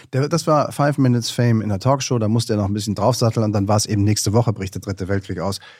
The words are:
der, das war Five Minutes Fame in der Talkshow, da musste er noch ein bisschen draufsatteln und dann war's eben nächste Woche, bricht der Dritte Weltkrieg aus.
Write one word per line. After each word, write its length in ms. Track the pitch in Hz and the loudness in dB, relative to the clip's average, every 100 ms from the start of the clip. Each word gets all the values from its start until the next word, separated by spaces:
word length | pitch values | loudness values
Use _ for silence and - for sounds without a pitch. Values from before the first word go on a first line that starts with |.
| - | -6
der, 160 | 131 147 | -2 0
das 180 | 160 - | 0 2
war 280 | 151 127 | 2 2
Five 240 | - 147 143 | 0 0 2
Minutes 340 | 127 120 - | 2 2 0
Fame 300 | - 120 110 | 0 2 2
in 80 | 104 | 0
der 100 | 95 | -2
Talkshow, 400 | 127 139 - 123 | 0 0 0 -2
da 80 | 104 | 0
musste 260 | 120 - | 0 0
er 40 | 104 | 0
noch 100 | 101 | 0
ein 60 | |
bisschen 220 | 104 104 98 | -2 -4 0
draufsatteln 500 | 110 117 117 117 107 | 0 2 0 0 0
und 80 | |
dann 160 | 104 98 | 0 2
war's 160 | 107 - | 0 0
eben 180 | 104 | 0
nächste 300 | 101 104 104 | 2 0 0
Woche, 180 | 113 113 | 0 0
bricht 240 | 98 95 92 | -2 -6 -8
der 60 | |
Dritte 260 | 101 95 92 | -8 -8 -4
Weltkrieg 320 | 101 - 87 | -4 -4 -6
aus. 200 | 92 101 - | -6 -6 -12